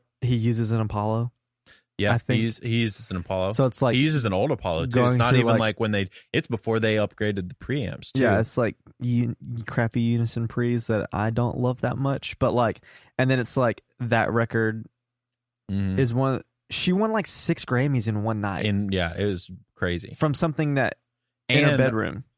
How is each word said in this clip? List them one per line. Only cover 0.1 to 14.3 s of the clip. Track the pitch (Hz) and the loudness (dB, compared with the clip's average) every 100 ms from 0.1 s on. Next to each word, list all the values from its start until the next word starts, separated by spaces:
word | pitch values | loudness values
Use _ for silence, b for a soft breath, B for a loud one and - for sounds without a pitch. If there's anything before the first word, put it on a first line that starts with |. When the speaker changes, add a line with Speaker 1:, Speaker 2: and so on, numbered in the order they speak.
| - | -6
Speaker 1:
he | 120 120 | 0 2
uses | 117 113 110 | 2 0 0
an | 113 | 0
Apollo. | 107 104 107 113 120 _ _ _ b b b - | 0 -2 0 0 -2 _ _ _ b b b -2
Speaker 2:
Yeah, | 101 | 2
Speaker 1:
I | 117 | 2
think. | - 117 | 2 0
Speaker 2:
he | 113 | 0
us-, | - | -2
he | 120 117 | -2 0
uses | 113 - - | 0 -4 -8
an | 92 | -8
Apollo. | - 95 95 | -4 -2 0
Speaker 1:
So | 110 127 | 2 0
it's | - | 2
like | 131 | 2
Speaker 2:
He | 127 | 4
uses | 156 151 113 | 2 2 0
an | |
old | 92 143 | 0 0
Apollo | 120 - 80 | -2 -2 -2
too. | |
It's | 120 | 0
Speaker 1:
going | 123 123 127 | 2 4 4
Speaker 2:
not | 120 | 4
Speaker 1:
through, | 127 | 4
Speaker 2:
even | 117 | 4
Speaker 1:
like | 113 | 2
Speaker 2:
like | 110 - | 2 0
when | 110 | 0
they. | 104 95 B B | 0 -2 B B
It's | - - | -4 -4
before | 117 113 113 | -6 -2 0
they | 110 107 | 2 2
upgraded | 104 - 107 98 90 | 0 -2 -4 -2 -6
the | - | -12
preamps | - 139 98 - - | -6 -6 -4 -8 -6
too. | 135 | 0
Speaker 1:
Yeah, | 120 101 | 2 2
it's | 113 - | 0 0
like | 110 - - - | -2 -4 -18 -6
un-, | 123 120 120 - - 117 107 | 0 2 0 -4 -10 -10 -6
crappy | - 113 123 | -2 0 0
Unison | 117 117 117 117 113 | 0 0 0 -2 -4
pre's | 120 120 120 113 | -2 0 0 0
that | 107 - | -2 -2
I | 95 110 | -2 -2
don't | 113 120 - | 0 -2 0
love | 123 123 | -2 -2
that | 123 131 | -4 -2
much, | 139 135 - - | -2 -4 -8 -2
but | - | 0
like, | 123 113 - B B B - | 2 0 -2 B B B -2
and | 131 | 2
then | 131 | 2
it's | 113 135 | 0 0
like | 120 104 _ - | 0 0 _ -10
that | 120 113 - | 0 2 2